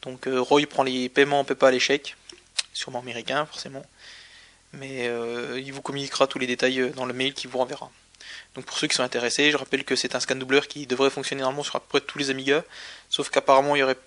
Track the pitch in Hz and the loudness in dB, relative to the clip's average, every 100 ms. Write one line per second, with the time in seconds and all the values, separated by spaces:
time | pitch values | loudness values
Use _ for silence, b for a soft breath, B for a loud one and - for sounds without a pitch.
0 | - 127 131 131 123 147 147 - 135 127 | -12 -8 -2 0 4 4 4 0 0 0
1 | 127 - 139 143 135 139 135 127 - 143 | -2 4 4 4 0 4 6 6 2 0
2 | - - _ - _ - - - - 123 | -2 -18 _ -20 _ -8 -6 -6 -8 -8
3 | 127 117 113 135 151 - 131 135 147 B | -8 -10 -2 -2 -2 -8 -12 -14 -16 B
4 | B B B B B B _ 147 135 135 | B B B B B B _ -14 -10 -4
5 | 120 120 117 120 120 127 135 135 - 139 | -4 -2 -4 -6 -6 -8 -8 -10 -8 -6
6 | 139 - 135 135 127 123 131 127 127 117 | -6 2 2 2 -2 2 2 2 -2 -2
7 | 127 123 135 135 131 123 127 143 - _ | -6 -2 -2 -4 -8 -4 -4 -4 -14 _
8 | _ _ B B B - 127 - 156 - | _ _ B B B -16 -10 -4 -2 0
9 | 127 120 120 - 147 147 131 135 - 127 | 0 0 -2 2 4 2 0 -4 -2 -2
10 | - 127 - 131 131 139 139 147 139 123 | -2 -4 -2 -4 2 2 2 -12 -6 0
11 | 139 135 131 139 131 139 143 - - 143 | 2 0 -6 -4 -4 -4 -4 -6 0 0
12 | - - 139 135 131 143 175 B B B | 0 -4 -2 -2 2 2 0 B B B
13 | B - 143 - - 135 143 147 135 127 | B -4 2 2 6 6 6 4 2 0